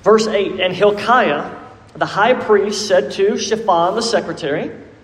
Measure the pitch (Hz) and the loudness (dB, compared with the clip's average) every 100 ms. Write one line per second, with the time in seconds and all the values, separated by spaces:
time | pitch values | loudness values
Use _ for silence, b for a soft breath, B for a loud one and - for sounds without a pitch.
0 | 196 214 220 208 180 - 185 180 208 202 | 4 4 2 -2 -2 -2 -4 2 2 2
1 | - 247 185 143 170 - - - - 160 | 2 2 2 -2 -6 -14 -18 -20 -20 -8
2 | 156 185 220 254 - 208 202 202 - 185 | -4 0 2 2 4 2 2 -4 0 0
3 | - - 196 233 214 220 208 170 175 208 | 0 -2 0 0 -4 -4 0 2 2 0
4 | 233 185 170 160 147 156 285 - - - | -2 -2 -4 -8 -4 -4 -6 -12 -20 -20